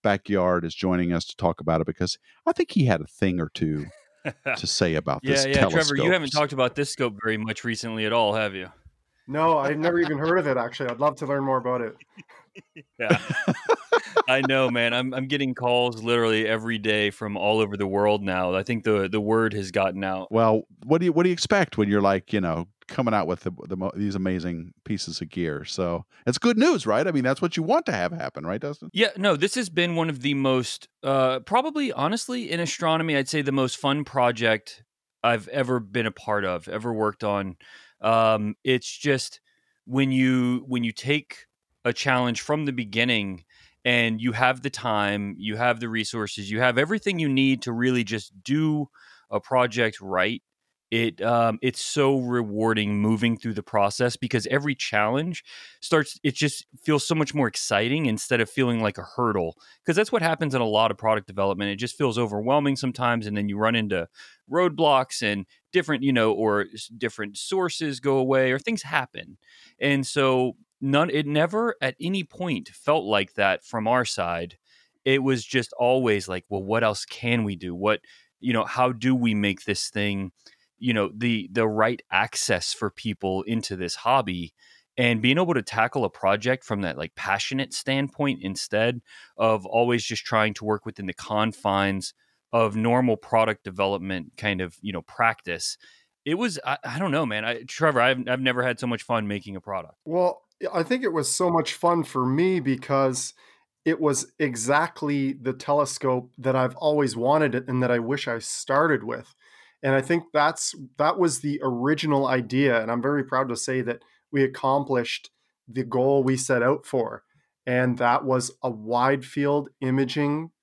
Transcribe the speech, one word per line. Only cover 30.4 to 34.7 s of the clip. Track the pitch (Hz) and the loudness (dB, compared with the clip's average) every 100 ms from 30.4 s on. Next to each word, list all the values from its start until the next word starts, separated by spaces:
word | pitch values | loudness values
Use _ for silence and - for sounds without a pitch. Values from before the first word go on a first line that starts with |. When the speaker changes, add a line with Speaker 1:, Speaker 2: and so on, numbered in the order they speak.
| 135 127 120 - - _ | 2 0 -2 -10 -16 _
Speaker 2:
uh, | 135 135 131 131 | -2 2 2 0
probably, | - 220 302 302 262 | 0 0 0 -4 -4
honestly, | - 147 220 - 247 220 | -2 -2 -2 -6 -8 -4
in | 170 | -4
astronomy, | 170 - 165 160 165 139 | -4 -2 0 0 0 -2
I'd | 131 | 0
say | 156 | -2
the | 139 | 0
most | 135 131 - | 0 0 -2
fun | 139 143 | -2 -2
project | 143 135 123 113 117 110 - | -2 2 2 2 2 0 -2